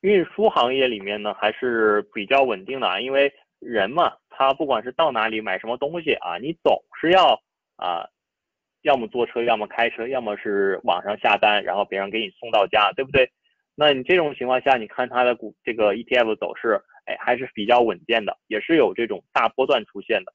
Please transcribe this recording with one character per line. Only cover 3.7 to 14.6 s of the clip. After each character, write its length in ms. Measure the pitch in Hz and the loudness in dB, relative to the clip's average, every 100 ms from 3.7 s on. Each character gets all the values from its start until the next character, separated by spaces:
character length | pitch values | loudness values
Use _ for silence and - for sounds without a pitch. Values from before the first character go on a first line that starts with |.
| 113 98 | -2 -2
嘛， 260 | 151 156 - _ | 0 0 -2 _
他 220 | - 135 | -2 0
不 100 | 135 151 | 0 -2
管 160 | 117 | -2
是 80 | 120 | -4
到 200 | 127 165 | -2 0
哪 160 | 117 110 | 0 -2
里 120 | 110 | -4
买 180 | 107 92 | -6 -6
什 60 | 110 | -6
么 80 | 123 | -6
东 260 | 143 175 | -6 -6
西 120 | 156 | -4
啊， 240 | 110 - 87 | -4 -4 -8
你 140 | 131 180 | -8 -2
总 180 | 151 - _ - | 0 0 _ -6
是 120 | 165 | 2
要 300 | 185 160 110 _ _ _ _ | 6 6 2 _ _ _ _
啊， 320 | 90 85 - _ _ _ _ _ _ _ | -6 -6 -8 _ _ _ _ _ _ _
要 160 | 156 135 | 0 0
么 100 | 110 | 0
坐 180 | 120 117 | -4 -2
车， 180 | 120 | -2
要 120 | 117 110 | 0 0
么 100 | 104 | -2
开 200 | - 117 | -2 -2
车， 180 | - 117 | -2 -6
要 120 | 131 | -4
么 160 | 113 104 | -4 -6
是 440 | 110 101 98 92 | -2 0 0 0
网 180 | - 90 | 0 -2
上 120 | 98 104 | -2 -2
下 180 | - 104 | 2 4
单， 260 | 107 104 | 4 2
然 140 | 95 92 | 0 -2
后 80 | |
别 160 | 101 95 | -2 -4
人 100 | 98 | -4
给 80 | 110 | -6
你 120 | 104 | -8
送 200 | _ 120 | _ -2
到 160 | 110 95 | 0 2
家， 240 | 107 104 92 | 2 2 0
对 80 | |
不 80 | 135 | 0
对？ 180 | 139 127 _ _ _ _ - | 2 2 _ _ _ _ 0
那 160 | 151 | 2
你 100 | 135 | 2
这 140 | 127 180 | 2 2
种 180 | 151 | 0
情 120 | 135 127 | -4 -2
况 140 | 127 | 0